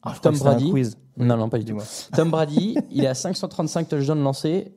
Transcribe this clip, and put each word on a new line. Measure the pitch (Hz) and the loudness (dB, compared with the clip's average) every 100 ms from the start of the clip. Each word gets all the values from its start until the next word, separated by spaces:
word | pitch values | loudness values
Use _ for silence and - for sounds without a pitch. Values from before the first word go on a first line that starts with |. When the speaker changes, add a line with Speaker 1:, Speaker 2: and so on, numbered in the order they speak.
Speaker 1:
Ah, | - | -10
je | - | 0
Speaker 2:
Tom | |
Speaker 1:
crois | 165 | 0
que | 147 | 4
c'est | 139 | 4
un | |
Speaker 2:
Brady. | 123 139 | 4 2
Speaker 1:
quiz. | 143 120 104 _ - | 2 0 -4 _ -2
Speaker 2:
Non, | 123 117 | 2 2
non, | 113 | 0
pas | 117 | -2
du | |
Speaker 1:
Dis-moi. | 110 107 | -4 -8
Speaker 2:
tout. | 107 - - - | -8 -14 -4 0
Tom | 165 | 2
Brady, | 160 156 147 196 262 | 4 4 2 0 -2
<laughs> | - | -2
il | 139 | 0
est | 139 | 0
à | |
cinq | 127 - - | 0 -4 -4
cent | 185 | -6
trente-cinq | - 160 175 160 | -4 -4 -2 -2
touchdowns | 151 139 156 | -2 0 0
lancés. | 139 135 156 180 - | 0 0 -2 -2 -4